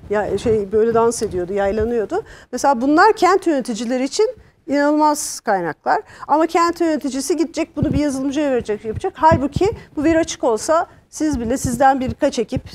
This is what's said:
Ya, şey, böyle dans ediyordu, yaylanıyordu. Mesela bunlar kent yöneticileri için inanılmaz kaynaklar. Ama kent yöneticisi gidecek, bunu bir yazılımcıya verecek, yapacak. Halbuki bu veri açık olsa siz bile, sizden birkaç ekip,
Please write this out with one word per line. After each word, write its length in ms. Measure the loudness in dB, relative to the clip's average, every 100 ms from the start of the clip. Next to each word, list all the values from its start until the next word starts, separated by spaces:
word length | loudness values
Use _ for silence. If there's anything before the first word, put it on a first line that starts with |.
| -4
Ya, 280 | -2 -2 -2
şey, 340 | 0 0 0
böyle 220 | 0 2
dans 300 | 2 2 0
ediyordu, 300 | -4 -4 -4
yaylanıyordu. 680 | -2 -2 -2 -2 -2 -2 -4 -8 -14 -12
Mesela 300 | -2 0 2
bunlar 320 | 2 4 4
kent 340 | 4 2 2 2
yöneticileri 560 | -2 -2 -4 -4 -2
için 320 | -2 0 -2 -2 -16 _ -4
inanılmaz 720 | 0 2 4 2 2 -4 -6
kaynaklar. 600 | -2 -2 -2 -4 -2 -2 -2 -12 -2
Ama 200 | 0 2
kent 340 | 2 0 0
yöneticisi 560 | 0 -2 -4 -4 -2 -2
gidecek, 380 | -2 -4 -6 -4
bunu 180 | -2
bir 40 | 0
yazılımcıya 540 | 0 -2 -4 -2 -2
verecek, 340 | -2 -2 -6 -6
yapacak. 280 | -6 -8 2
Halbuki 540 | 4 4 2 0 -2 -2 -8 -2
bu 80 |
veri 160 | 2 2
açık 240 | 0 -2
olsa 440 | -2 0 2 0 0 -8 _
siz 300 | -6 -2 -2
bile, 180 | -2 -2
sizden 420 | -2 2 4 4
birkaç 400 | 0 -2 -2 0
ekip, 220 | -4 -6 -8